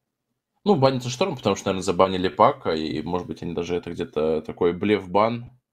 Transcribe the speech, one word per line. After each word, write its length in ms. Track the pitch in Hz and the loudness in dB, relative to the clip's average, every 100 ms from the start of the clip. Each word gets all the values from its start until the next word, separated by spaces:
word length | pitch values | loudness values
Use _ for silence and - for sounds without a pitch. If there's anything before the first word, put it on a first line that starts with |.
| _ _ _ _ _ _ 202 | _ _ _ _ _ _ 0
Ну, 100 | 165 | 4
банится 340 | 135 127 123 | 4 2 -4
Шторм, 260 | - 196 131 | -2 -2 -2
потому 180 | 104 98 | 0 0
что, 120 | 101 | -2
наверное, 160 | 95 | -2
забанили 440 | 92 87 95 92 92 | 0 4 4 2 0
Пака, 440 | - 120 143 98 80 | 4 4 4 -2 -2
и, 260 | 78 73 | -2 -4
может 240 | 78 90 82 | -4 -6 -6
быть, 160 | 82 | -10
они 100 | 85 | -6
даже 220 | 85 85 87 | -6 -4 -4
это 160 | 85 | -6
где-то 500 | 85 85 76 78 78 | -8 -6 -2 -2 -2
такой 320 | - - 90 | -4 -2 0
блеф-бан. 760 | 87 101 101 92 98 113 120 120 - _ | 0 0 0 0 2 2 -2 -12 -20 _